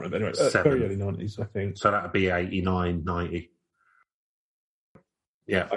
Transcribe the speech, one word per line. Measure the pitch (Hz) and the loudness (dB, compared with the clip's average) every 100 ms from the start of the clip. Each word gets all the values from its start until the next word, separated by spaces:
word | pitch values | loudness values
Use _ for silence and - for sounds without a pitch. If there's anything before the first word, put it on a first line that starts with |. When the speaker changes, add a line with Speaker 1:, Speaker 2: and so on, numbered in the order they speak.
Speaker 1:
remember. | 90 90 | -2 -2
Anyway, | 104 | -2
uh, | - 135 | 2 2
Speaker 2:
seven. | 101 143 | 4 4
Speaker 1:
very | 131 | 4
early | 104 98 | 0 -2
nineties, | 98 - 107 - | -2 -4 -6 -6
I | |
think. | 113 101 101 98 | -6 -4 -4 2
Speaker 2:
So | 104 | 2
that'd | 101 - | 2 0
be | 101 92 | 0 2
eighty-nine, | 87 92 95 92 92 87 85 | 0 -2 -2 0 0 0 -2
ninety. | 85 87 85 85 - _ _ _ _ _ _ _ _ _ _ _ _ _ _ - _ _ _ _ - | -2 -2 -2 -6 -8 _ _ _ _ _ _ _ _ _ _ _ _ _ _ -20 _ _ _ _ -2
Yeah. | 95 85 | -2 0